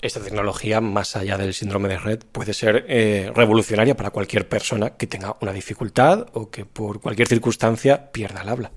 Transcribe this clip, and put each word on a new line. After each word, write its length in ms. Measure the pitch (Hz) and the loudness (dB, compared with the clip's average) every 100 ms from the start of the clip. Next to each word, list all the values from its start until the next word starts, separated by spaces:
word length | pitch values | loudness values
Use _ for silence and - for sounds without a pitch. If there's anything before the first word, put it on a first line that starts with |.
Esta 200 | 135 - | -8 -6
tecnología, 580 | 101 104 101 95 107 110 | -6 -2 -2 -2 0 0
más 380 | 113 101 95 104 | 2 0 -2 -4
allá 200 | 98 98 | -2 -2
del 160 | 98 | -2
síndrome 360 | 92 104 98 98 | -4 -4 -2 -2
de 100 | 92 | -2
Rett, 240 | 107 113 | -4 -6
puede 300 | - 127 107 | -6 -8 -6
ser, 320 | 101 113 110 - | -2 2 2 2
eh, 420 | 123 107 101 98 - | 2 2 2 0 4
revolucionaria 640 | 110 110 101 107 120 131 | 6 6 4 4 4 2
para 140 | 98 | -2
cualquier 360 | - 98 107 92 | -4 -2 -2 -2
persona 440 | 107 - 107 110 | -2 -2 -2 -2
que 160 | - 101 | -4 -8
tenga 280 | 101 98 - | -8 -10 -8
una 100 | 101 | -6
dificultad 760 | 98 - - 110 - 139 202 - | -6 -8 -8 -4 4 6 4 0
o 160 | - 110 | -8 -10
que 140 | - | -12
por 380 | 101 - 107 104 | -14 -8 -6 -6
cualquier 260 | 123 107 120 | -4 0 4
circunstancia 840 | 117 120 107 113 113 135 143 - | 4 2 2 2 2 4 2 0
pierda 280 | 113 101 101 | -8 -8 -8
el 60 | 98 | -6
habla. 220 | 127 104 | -6 -6